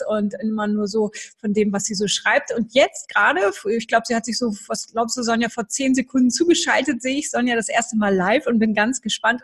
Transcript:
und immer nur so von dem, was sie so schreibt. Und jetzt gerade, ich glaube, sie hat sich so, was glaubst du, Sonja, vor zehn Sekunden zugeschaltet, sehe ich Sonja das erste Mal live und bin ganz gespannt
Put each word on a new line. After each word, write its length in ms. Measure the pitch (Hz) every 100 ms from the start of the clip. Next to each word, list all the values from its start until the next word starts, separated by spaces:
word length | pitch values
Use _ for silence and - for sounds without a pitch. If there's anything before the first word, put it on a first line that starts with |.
| -
und 260 | 214 208 202
immer 240 | 220 220 208
nur 200 | 208 208
so 240 | 220 208 - - _
von 140 | 214
dem, 200 | 208 208
was 100 | 196
sie 100 | 202
so 140 | 196 202
schreibt. 480 | - 202 247 -
Und 180 | 240 220
jetzt 360 | 262 330 - -
gerade, 320 | 208 214 311 392 - 208
ich 200 | 226 -
glaube, 180 | 233 233
sie 80 |
hat 80 | 226
sich 120 | 226 214
so, 160 | 240 202 -
was 200 | 220 -
glaubst 300 | 226 233 247
du, 60 |
Sonja, 260 | 233 226 233
vor 180 | - 214
zehn 260 | - 269
Sekunden 380 | 262 247 269 247
zugeschaltet, 680 | - 339 330 277 226 269 240
sehe 160 | 254 269
ich 120 | -
Sonja 260 | 233 247 233
das 100 | -
erste 300 | 226 233 220
Mal 180 | 208
live 320 | 190 180 254 254
und 120 | 233
bin 140 | 220
ganz 280 | 214 220 262
gespannt 400 | 214 - 220 240